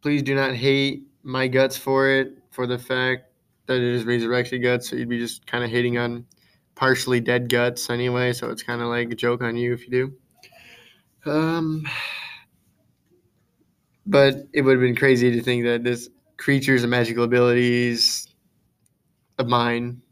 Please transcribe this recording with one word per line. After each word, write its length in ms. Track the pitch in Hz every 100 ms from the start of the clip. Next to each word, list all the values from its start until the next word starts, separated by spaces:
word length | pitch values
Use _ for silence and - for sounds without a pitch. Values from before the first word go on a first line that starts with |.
Please 220 | 147 147
do 120 | 131 135
not 200 | 135 127
hate 520 | 131 139 139 131 - _
my 240 | 143 131 131
guts 300 | 127 135 135
for 320 | - 135 135
it, 280 | 135 131 - _
for 160 | - 123
the 100 | 123
fact 460 | 127 127 127 127 - _ _ _ -
that 100 | 127
it 60 |
is 220 | 123 123 113
resurrected 560 | 120 113 123 123 127
guts, 280 | 123 123 120
so 60 | 123
you'd 140 | 120
be 100 | 120
just 260 | 117 - -
kinda 220 | 120 120
hating 300 | 120 120 120
on 280 | 120 120 120 _ _ _ _ -
partially 460 | 131 127 - 123
dead 280 | 113 123 123
guts 400 | 120 120 120 -
anyway, 440 | 120 123 123 123
so 160 | 120 120
it's 120 | 117
kinda 240 | - 120 120
like 260 | 120 120
a 40 | 117
joke 260 | 123 120
on 140 | 120 117
you 180 | 120
if 140 | 123 -
you 260 | 127 131 139 _ _ - - - - - _ _ _
do. 80 | -
Um, 560 | 151 160 165 160 156 151 - - - - - _ _ _ _ _ _ _ 359 _ _ _ _ _ _ _ _ -
but 420 | 131 139 139 -
it 80 | -
would 120 | 131
have 80 | 131
been 140 | 123 117
crazy 360 | 139 127 123
to 100 | 117
think 220 | 120 123
that 200 | 120 120
this 260 | 120 120 - _ _ -
creatures 460 | - 139 135 131
and 80 | 120
magical 320 | 123 117 117
abilities 1040 | 120 123 123 120 123 120 120 117 - - - _ _ _ _ _ _ _ _ _ _ -
of 100 | 123
mine 540 | 120 120 117 120 123 _